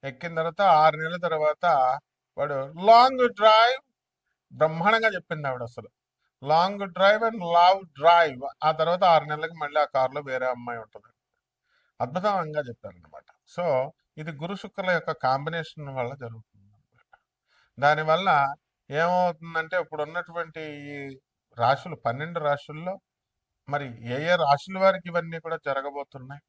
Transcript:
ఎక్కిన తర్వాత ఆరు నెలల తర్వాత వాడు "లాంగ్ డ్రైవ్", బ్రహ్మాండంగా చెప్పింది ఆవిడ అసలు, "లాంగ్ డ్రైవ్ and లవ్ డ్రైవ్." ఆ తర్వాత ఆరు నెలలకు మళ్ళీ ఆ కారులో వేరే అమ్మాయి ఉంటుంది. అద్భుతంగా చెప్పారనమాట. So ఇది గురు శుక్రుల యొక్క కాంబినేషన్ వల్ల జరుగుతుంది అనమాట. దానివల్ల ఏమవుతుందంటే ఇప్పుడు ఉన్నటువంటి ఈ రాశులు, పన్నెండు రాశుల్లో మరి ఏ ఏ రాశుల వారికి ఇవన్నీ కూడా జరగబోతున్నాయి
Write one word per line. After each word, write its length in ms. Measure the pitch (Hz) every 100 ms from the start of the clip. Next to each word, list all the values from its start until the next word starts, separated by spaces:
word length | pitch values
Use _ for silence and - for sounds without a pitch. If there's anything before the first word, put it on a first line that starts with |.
ఎక్కిన 320 | 139 127 170 165
తర్వాత 260 | 165 165
ఆరు 340 | 202 156 156 156
నెలల 220 | 160 175
తర్వాత 480 | 170 160 151 151 175 147 127 135 _ _ _ -
వాడు 360 | 147 139 135 156 196
"లాంగ్ 440 | 226 254 262 247
డ్రైవ్", 520 | 196 214 220 233 262 _ _ _ _ _ _ _ 123
బ్రహ్మాండంగా 500 | 156 160 185 220 220
చెప్పింది 400 | 185 - 160 143
ఆవిడ 160 | 127
అసలు, 260 | 117 120 107 _ _ _ _ _
"లాంగ్ 360 | 135 156 180 202
డ్రైవ్ 420 | 196 175 196 214
and 180 | 226 226 175
లవ్ 300 | 170 175 196
డ్రైవ్." 680 | 190 - 156 175 165 123 135 -
ఆ 80 | 151
తర్వాత 320 | 160 160 175
ఆరు 220 | 185 160 147
నెలలకు 280 | 151 160
మళ్ళీ 280 | 165 147 151
ఆ 40 | 147
కారులో 360 | 139 127 139
వేరే 280 | 143 127 127
అమ్మాయి 300 | 123 120 117
ఉంటుంది. 340 | 107 107 _ _ _ _ _ _ _ _ _ _
అద్భుతంగా 580 | 127 160 202 196 160 151
చెప్పారనమాట. 640 | 131 117 101 90 78 - _ _ _ -
So 320 | 175 131 139 _ _ -
ఇది 140 | 156
గురు 240 | 143 165 196
శుక్రుల 340 | - - 185
యొక్క 220 | 170 160
కాంబినేషన్ 760 | 151 131 135 147 165 156 - 143
వల్ల 280 | 131 123 143
జరుగుతుంది 580 | 120 113 - 101 98
అనమాట. 460 | 104 _ _ _ _ _ _ _ _ _ -
దానివల్ల 760 | 143 151 156 160 190 151 139 143 _ _ _
ఏమవుతుందంటే 880 | 143 170 180 180 170 165 165 160 180
ఇప్పుడు 240 | 160 151
ఉన్నటువంటి 580 | 151 170 170 170 160 160
ఈ 580 | 156 147 143 143 139 135 _ _ _ -
రాశులు, 380 | 117 139 180 147
పన్నెండు 440 | 123 123 160 170
రాశుల్లో 600 | 151 143 - 151 175 196 _ _ _ _ _ _ -
మరి 420 | 143 139 117 113
ఏ 100 | 127 156
ఏ 100 | 175
రాశుల 420 | 147 143 - 190
వారికి 320 | 190 185 175
ఇవన్నీ 300 | 170 165 165
కూడా 180 | 160 160
జరగబోతున్నాయి 840 | 151 135 139 143 139 139 127 143